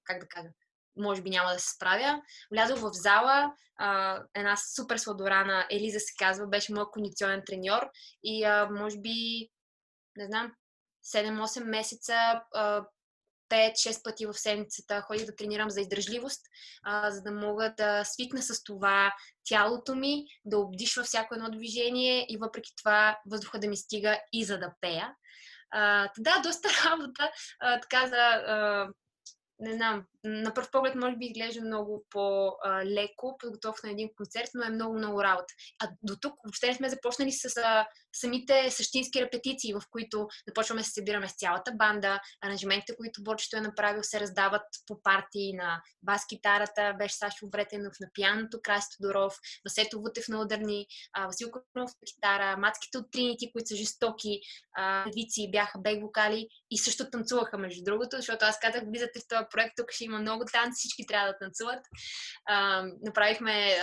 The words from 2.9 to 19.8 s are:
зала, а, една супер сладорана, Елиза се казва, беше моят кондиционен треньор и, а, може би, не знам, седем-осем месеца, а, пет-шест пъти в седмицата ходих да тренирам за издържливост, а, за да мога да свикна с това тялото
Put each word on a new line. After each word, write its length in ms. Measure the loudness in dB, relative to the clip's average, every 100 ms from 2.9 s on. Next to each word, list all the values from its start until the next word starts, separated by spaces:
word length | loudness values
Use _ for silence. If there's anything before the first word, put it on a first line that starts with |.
зала, 600 | 0 6 6 8 6 4 -2 _ -4
а, 460 | 0 2 2 -2 -6 -2
една 220 | 2 2
супер 400 | 0 -6 -2 -2
сладорана, 680 | -2 -2 2 4 4 2 2
Елиза 280 | 0 -2 -2
се 140 | -4 0
казва, 280 | 2 2 0
беше 260 | 0 0
моят 180 | -2 -4
кондиционен 520 | -4 -6 -2 0 0 -4
треньор 440 | -4 0 0 0 -10 -20 _
и, 200 | -4 0
а, 260 | 4 4 4
може 280 | 0 -4 -6
би, 500 | -6 -4 -4 -6 -8 _ _ _ _ _ _ -12
не 100 | -4
знам, 280 | -4 -4 -8 _ _ _ _
седем-осем 600 | -2 0 0 0 -2 -4
месеца, 800 | -2 -2 -2 -6 0 4 4 4 0
а, 320 | 0 0 0 -4 _ _ _ _ _ 0
пет-шест 540 | 4 4 4 -2 -2
пъти 220 | -8 -6 -6
в 80 |
седмицата 680 | -4 -2 -2 -4 -10 -6 -6
ходих 240 | -4 -6 -6
да 100 | -8
тренирам 340 | -6 -2 -2
за 120 | -2
издържливост, 600 | -2 -2 -2 -4 -6 -10 _ -20 -20 -12
а, 280 | -4 0 0
за 100 | -2
да 100 | -6
мога 420 | -4 -2 0 -2 2
да 260 | 2 2 0
свикна 360 | -4 -6 -4
с 220 | -4 -6
това 520 | -8 0 4 6 4 2 -12 _ 0
тялото 500 | 4 4 2